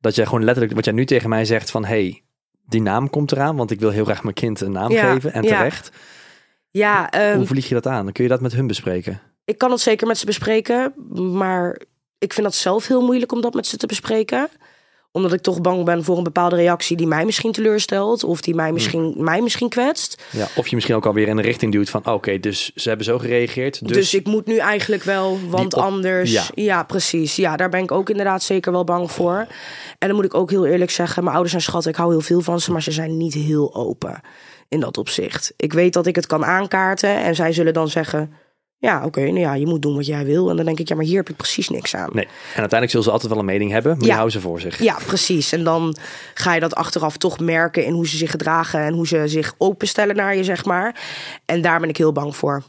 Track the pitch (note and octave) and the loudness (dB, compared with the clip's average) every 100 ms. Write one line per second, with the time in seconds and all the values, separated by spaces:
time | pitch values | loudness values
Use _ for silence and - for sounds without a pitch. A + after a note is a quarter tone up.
0 | A2 G#2+ A2 A#2+ A2 B2 A2+ G#2+ A2+ A2 | 0 2 2 2 2 4 2 0 0 0
1 | C3 C3 A2 A2 A2 A2+ - A#2 G#2 A2+ | 2 2 2 0 2 0 -2 -6 -2 0
2 | F#2 E2 _ _ _ _ - A2+ G#2+ G#2 | -2 -4 _ _ _ _ -4 0 2 0
3 | C#3 D3+ D3 C#3 C#3 D3+ A#2 G#2 A2 G#2 | 0 0 0 0 0 0 -2 0 0 2
4 | G#2 G2 A2 F#2+ A#2+ G#2+ F#2+ F#2+ A2 A3+ | 0 -2 -4 -2 -4 -2 -4 -2 0 2
5 | G3+ F3+ C#3 - A3 G#3 C#3 - - - | 4 2 0 0 2 2 0 -2 -14 -20
6 | - - - - _ _ _ F#3+ G#3 G3+ | -20 -20 -20 -20 _ _ _ 0 2 2
7 | F3 - G#3 G3+ A#2+ C3+ C3+ B2 B2+ B2+ | 2 2 4 2 2 0 0 0 0 -2
8 | G2 - B2 B2+ B2+ A#2 C3 G2+ - F2+ | -4 0 2 2 0 0 0 -2 -2 -2
9 | F2 F#2+ _ _ - G#3+ B3+ B3 A#3+ A3 | -4 -10 _ _ -6 0 2 2 2 2
10 | A3+ A3+ G3+ G#3 - A3 - A#3+ C4 C#4 | 2 2 2 0 2 0 2 0 0 -4
11 | - F3+ F#3 F3+ F#3+ F#3 F3 - - _ | -10 -4 -2 0 0 0 -2 -4 -14 _
12 | _ _ G3+ - G#3 - - G3+ - B3+ | _ _ -4 0 -2 0 0 0 2 2
13 | B3 B3+ A#3+ A#3+ A#3 A#3+ G#3 A3 A3 G#3 | 4 2 0 -2 -2 -2 -4 -6 -6 -6
14 | - A3 G#3+ B3 D4 _ - _ _ _ | -2 0 0 0 -2 _ -20 _ _ _
15 | _ E3+ F#3 F3 - F3 F3 F#3 E3+ E3+ | _ -2 0 2 0 0 0 2 2 0
16 | E3 F3 F3 E3 F3 F3 F3 E3+ - E3+ | 2 0 0 2 2 4 4 2 0 0
17 | E3 D#3 F#3+ G#3+ A3+ G#3+ A3 G#3+ - G3 | 2 2 0 0 -2 0 2 2 0 0
18 | G3+ A#3 - E3+ - E3 D#3+ E3+ G#3+ E3 | 0 0 0 -2 -2 0 0 0 -2 0
19 | D#3+ - D#3+ E3+ A#3 - A#3+ A#3+ B3+ D#4+ | -2 -2 0 0 0 -2 -2 0 0 0
20 | - - - A#2 G2+ - - A#2+ - A2+ | -4 -8 -10 -4 -2 -2 0 -2 0 2
21 | G#2+ G#2 G#2 G#2+ G#2+ A#2 A2+ G#2 G2+ A2 | 2 2 2 2 0 0 0 2 0 -2
22 | A2+ A2 - G2 G#2 F#2+ - - - A2 | -2 -2 -2 -2 -2 -4 -8 -6 -4 -2
23 | G#2+ A#2+ A#2 A#2+ A#2+ C3 C3 C#3 A2 A#2+ | 0 -2 0 0 0 -2 -4 -4 0 2
24 | F#3+ G3 G3 G#3+ G#3 A3+ G3+ G#3 F3+ G3+ | 2 0 0 -2 0 0 2 0 0 -2
25 | F#3+ G3 F#3+ F#3+ F3+ F3+ F#3 - F#3+ G3 | 0 0 0 -2 -2 0 0 2 0 0
26 | F#3 F#3 F3+ A2 E2+ - G#3 F3+ D#3+ G3 | 0 0 2 0 0 -2 0 0 0 -2
27 | - E3+ D3+ - F#3 D#3 F#3 F#3 F#3 F3 | -2 -2 -2 0 0 0 0 0 0 -2
28 | F#3+ G#3 G3 F#3+ - F#3+ F3+ F3+ F3 F3 | 0 0 0 -2 0 0 0 0 0 0
29 | F3 - F3 F#3 A3+ - - - - - | -2 0 0 0 -4 -10 -16 -16 -18 -4
30 | F#3+ G#3 F#3+ - F#3 G3 D#3+ F3+ F3 - | 0 2 2 0 2 2 4 4 2 0
31 | F3 - F3 D3+ F3 F3 E3 E3+ E3 D#3+ | -2 0 0 2 0 0 -2 -2 -2 0
32 | E3+ E3 D#3 F3 F3 F3 E3 E3+ D#3 D#3 | 2 2 2 2 2 -2 0 -2 -2 -4
33 | D#3+ D#3+ E3 D3 D3+ D3+ D3 - - - | -4 -2 -2 -2 0 2 0 -2 -6 -4
34 | - - - - - - _ D#3 C3+ - | -8 -10 -18 -20 -20 -20 _ -4 -2 -4
35 | - - - - - - D#3 D3+ F3+ F3 | -4 -4 -4 -4 -8 -4 -2 2 2 4
36 | F3 E3+ E3 D#3 C#3 F3+ G3 F#3+ F#3 F#3+ | 0 0 0 -2 0 0 0 0 0 0
37 | G3+ G3+ - E3 E3 E3 E3 D#3+ D#3+ D#3 | 0 0 0 0 0 2 2 2 0 -2
38 | D#3 D#3 D3+ - _ _ _ _ - E3+ | -2 -4 -4 -10 _ _ _ _ 0 0
39 | D#3 D3+ C#3 F3+ E3 C#3 D3 E3 C#3+ C#3+ | -2 -2 0 2 0 0 0 0 0 -2
40 | C#3+ D3 C#3 D3+ F#3 E3+ E3 D#3 D#3+ D#3 | -2 -4 0 2 2 0 0 -2 -2 -2
41 | D#3 F#3+ - D#3+ - - G3+ B2 - F#2 | 0 0 -2 -6 -4 -4 -4 -4 -4 -6
42 | E2+ A2 F#2+ - - - G#2 A2+ B2 B2 | -4 -4 -4 -8 -10 -4 0 2 2 2
43 | A2 A2 G#2+ A2 G2+ G2 G#2 G#2+ B2 D#3+ | 2 2 0 -2 0 0 2 2 2 2
44 | A#2 E3+ A2+ G#2+ F#2 E2+ E3+ - A3+ - | 2 4 2 0 -4 -6 -6 0 0 0
45 | - F#3+ - F3 C#3 E3 E3 E3 E3 D#3 | -2 -2 0 0 0 0 0 2 0 -4
46 | - - - - F3+ E3 D#3+ - D#3+ - | -10 -16 -16 -4 2 2 2 -2 -2 -2
47 | D#3 - F#3 - E3+ E3 E3 E3+ B2+ E3+ | -2 0 -2 0 0 2 2 0 0 0
48 | E3 D3+ D#3+ D#3+ C#3+ E3 E3 D#3+ D3+ E3 | -2 -2 -4 -2 0 0 0 -2 0 0
49 | E3 E3 D3+ D#3 D3+ - F#3+ F#3+ G#3 - | 0 0 2 0 -4 0 0 0 -4 0
50 | G#3 G3+ G3 G3 F#3+ F#3+ - F3+ G#3+ A#3+ | 0 2 0 0 0 -2 0 0 0 -6
51 | - - - - _ E3+ E3+ E3 E3 D3+ | -12 -12 -14 -16 _ 0 2 2 0 2
52 | D#3 C#3+ D3 C#3+ D3 C#3+ | 2 2 -4 2 2 2